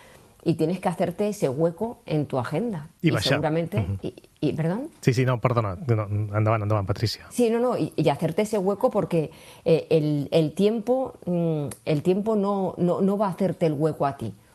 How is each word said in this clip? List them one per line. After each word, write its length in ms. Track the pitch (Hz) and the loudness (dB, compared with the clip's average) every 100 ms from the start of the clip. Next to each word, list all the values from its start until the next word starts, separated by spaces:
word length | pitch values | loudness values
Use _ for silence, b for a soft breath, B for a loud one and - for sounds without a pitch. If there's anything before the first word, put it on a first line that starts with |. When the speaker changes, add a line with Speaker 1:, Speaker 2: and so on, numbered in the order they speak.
| B B B B | B B B B
Speaker 1:
y 100 | - | -2
tienes 240 | 165 156 180 | 0 0 0
que 100 | - | -4
hacerte 400 | 170 175 170 208 | -2 -2 -2 -4
ese 200 | 202 151 | -2 -2
hueco 500 | 127 170 170 226 254 | 0 -2 -2 -6 -8
en 220 | - 151 147 | -4 -2 -2
tu 120 | 135 | -4
agenda. 500 | 117 147 233 175 147 - | -2 -4 -4 -6 -10 -2
Speaker 2:
Y 80 | 165 | 0
Speaker 1:
Y 20 | |
Speaker 2:
baixar. 180 | 113 104 | 2 2
Speaker 1:
seguramente, 440 | 143 151 160 165 208 | 0 0 -2 -2 -4
Speaker 2:
Ujú. 200 | 90 98 | -4 -4
Speaker 1:
y, 120 | - - - _ | -8 -12 -18 _
y, 120 | 147 | -2
¿perdón? 360 | 143 160 196 302 - | -2 -2 -4 -6 0
Speaker 2:
Sí, 140 | - | 2
sí, 100 | 123 | 4
no, 160 | 127 123 | 2 2
perdona. 360 | 123 120 107 92 147 | 2 2 0 -2 0
No, 160 | 110 101 104 104 104 | 0 0 -2 0 2
endavant, 260 | 107 110 | 2 2
endavant, 240 | 104 107 98 | 0 0 0
Patricia. 400 | 104 104 - - | -2 -2 -4 -6
Speaker 1:
Sí, 180 | - 233 | 0 2
no, 120 | 233 | 2
no, 180 | 247 180 | 0 0
y, 140 | 151 - | -2 0
y 120 | 156 | 0
hacerte 320 | 143 165 175 | 2 0 -2
ese 160 | 214 214 | -2 0
hueco 320 | 185 202 254 | 0 0 0
porque, 400 | 208 190 170 147 B B B | 0 0 0 -2 B B B
eh, 220 | - 160 - | 2 2 4
el, 380 | 160 151 147 135 | 2 2 0 2
el 200 | 165 156 | 2 2
tiempo, 640 | 151 202 233 208 262 262 - | 2 2 2 0 0 -2 -6
mm, 420 | - 175 170 156 139 - - | -4 0 0 0 -4 -6 -2
el 160 | 151 | 0
tiempo 340 | 175 190 208 220 | 2 0 0 0
no, 380 | 196 202 185 - | 0 0 -2 0
no, 240 | 175 160 | 0 2
no 160 | 190 202 | 2 2
va 120 | 208 | 0
a 20 | |
hacerte 340 | 165 190 156 165 | 0 -2 0 0
el 60 | |
hueco 320 | 143 156 143 | 2 0 0
a 120 | 139 - | -2 -2
ti. 160 | 113 - b | -8 -12 b